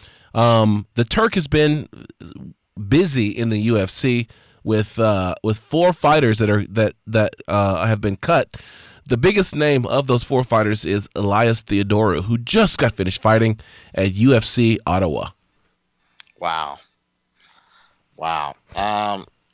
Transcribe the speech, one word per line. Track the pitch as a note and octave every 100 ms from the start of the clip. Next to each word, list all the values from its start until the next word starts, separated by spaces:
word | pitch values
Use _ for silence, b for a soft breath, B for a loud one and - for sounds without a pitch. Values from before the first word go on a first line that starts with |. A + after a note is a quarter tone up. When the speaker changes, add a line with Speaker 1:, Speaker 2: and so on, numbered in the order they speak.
| B B B A#2
Speaker 1:
Um, | A#2 A#2 G#2+ G#2 G2+
the | -
Turk | A#2 A3 A3
has | F#3+ C#3+
been | D3+ D3+ D3+ - - - - - - - - _ -
busy | G2+ C#3 F#3 C3+ G#2
in | A#2+ A2+
the | G#2+
U | A2 A2+
F | F#2+
C | - C3+ A#2+ A#2 b b b
with, | - G#2+ G#2 -
uh, | A2 G2 F#2 -
with | G#2+ G#2+
four | - D#3 F3+
fighters | E3+ D3 D3+ B2 G#2+
that | G#2+
are, | G#2 -
that, | G#2 G#2+ - -
that, | A2 G#2 - -
uh, | G2+ G2 E2+ A2
have | G#2
been | G#2 G2
cut. | - E3 - - B B B B -
The | A#2
biggest | E3 G3+ F#3 D3
name | D3+ C#3 B2
of | B2+ C3+
those | A#2+
four | - C3
fighters | B2+ A2+ G#2+ G#2+
is | D#2+ G2+ - -
Elias | G2+ G#2 A#2 A2+
Theodorou, | - G2+ G2+ G#2 A2 D#2+
who | F#2+ A#2
just | A#2+ A3 G3+ -
got | A#2+
finished | - F#2 -
fighting | G#2+ A2+ A2+ G#2+ B B B -
at | G2 F#2+
U | B2+
F | A#2+
C | - - A2+ A2+ -
Ottawa. | F#2 F#2 B1 G1+ - _ _ _ _ _ _ _ - - -
Speaker 2:
Wow. | E2+ D#2+ D2+ C#2+ _ _ _ _ _ _ b b b b b b _ -
Wow. | D#2+ D#2+ D2 C#2 _ F2+
Um, | G2+ G#2 G#2 G2+ - _ _